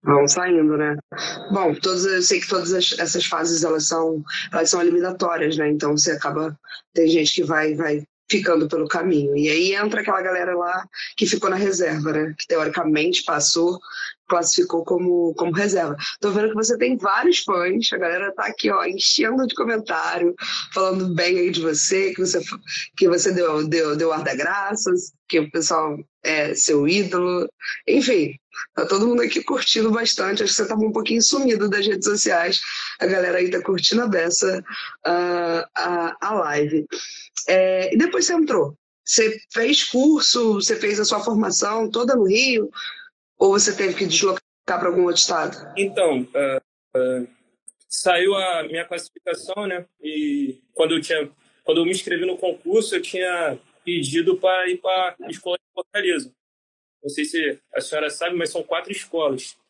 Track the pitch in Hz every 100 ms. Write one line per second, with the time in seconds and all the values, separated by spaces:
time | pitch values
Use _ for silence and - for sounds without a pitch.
0 | 143 143 143 180 180 170 156 151 151 147
1 | _ - - - - 196 175 151 185 180
2 | 190 185 175 185 - 190 170 185 180 -
3 | 170 165 - 165 165 165 160 156 156 165
4 | 160 160 151 - - 165 165 185 170 175
5 | 185 185 180 165 151 156 151 151 151 147
6 | 170 147 143 151 156 151 - - _ -
7 | 160 165 151 - 156 160 156 151 160 147
8 | - _ _ 208 180 160 151 160 151 -
9 | 180 151 143 143 151 156 185 196 208 214
10 | 208 190 185 180 180 175 175 185 190 -
11 | - - 208 214 190 190 202 185 170 156
12 | 151 151 156 156 - 165 156 175 156 151
13 | 165 175 - 151 147 170 175 185 - -
14 | - - _ 175 170 - 180 170 165 180
15 | 180 175 170 160 170 165 202 190 160 147
16 | - - 208 202 220 220 220 240 247 254
17 | 196 208 349 349 - 185 175 208 220 -
18 | 175 180 196 196 202 220 214 196 175 196
19 | - - 226 262 254 - 233 220 214 160
20 | 165 175 175 180 - - - - 190 190
21 | 185 170 175 185 175 170 160 156 - 190
22 | 196 185 185 175 - - - - - -
23 | 180 175 202 180 170 151 156 165 156 151
24 | 165 156 143 131 160 196 196 214 190 180
25 | - _ _ 165 151 165 160 160 156 147
26 | - _ - 156 151 - - 147 147 196
27 | 185 180 180 180 - _ - - - 247
28 | 254 208 151 - _ - - - 175 196
29 | 233 240 233 - - 262 - 226 220 220
30 | 233 - 190 208 202 - 214 220 220 220
31 | 214 226 - 285 269 214 208 202 202 190
32 | 208 208 208 175 175 - - - - -
33 | 185 190 180 180 180 185 180 185 - 220
34 | 240 185 165 170 190 190 - - - -
35 | - 175 175 175 170 165 - - 175 175
36 | 170 - 202 214 160 147 147 156 - -
37 | - - - - - 190 185 185 185 226
38 | 349 370 - 349 294 220 143 - _ _
39 | - - 220 214 _ 220 233 294 - 247
40 | 285 302 - 247 226 202 - 220 208 208
41 | 208 208 220 214 196 - 202 226 220 220
42 | 240 254 190 214 262 240 208 - - -
43 | - _ _ _ 196 196 202 196 190 175
44 | 185 - 196 185 _ _ - 180 180 180
45 | 180 170 - 165 147 - - 190 196 196
46 | 175 135 127 147 139 131 _ _ _ 131
47 | 127 127 123 _ _ _ - _ _ -
48 | 185 175 185 196 185 170 156 165 170 175
49 | - - 180 165 - 196 202 180 175 _
50 | 151 151 151 143 135 127 _ - 160 165
51 | 156 160 143 _ _ _ - 160 170 190
52 | - 175 180 180 185 - - 220 214 190
53 | - 185 185 175 160 127 _ _ - 175
54 | 139 160 170 185 185 185 185 180 185 185
55 | 180 - 165 165 180 180 _ - - 208
56 | 190 180 127 _ _ _ _ _ _ _
57 | 143 143 151 165 151 - _ - - 151
58 | 151 147 170 180 160 170 156 170 180 196
59 | - 165 151 127 - -